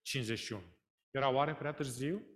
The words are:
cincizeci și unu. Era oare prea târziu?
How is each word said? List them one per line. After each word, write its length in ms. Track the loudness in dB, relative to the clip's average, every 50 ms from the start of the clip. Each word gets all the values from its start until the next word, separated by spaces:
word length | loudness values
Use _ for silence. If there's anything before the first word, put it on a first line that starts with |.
cincizeci 380 | _ -2 -2 0 0 0 -2 -2
și 140 | -2 -4 -6
unu. 240 | -6 -6 -12 -20 _ _ _ _ _ _ _
Era 180 | 0 2 4 4
oare 240 | 6 4 4 2 0
prea 200 | -2 -4 -4 -2
târziu? 520 | -2 -2 -4 -2 -2 -2 -2 -2 -2 -6 -12 -20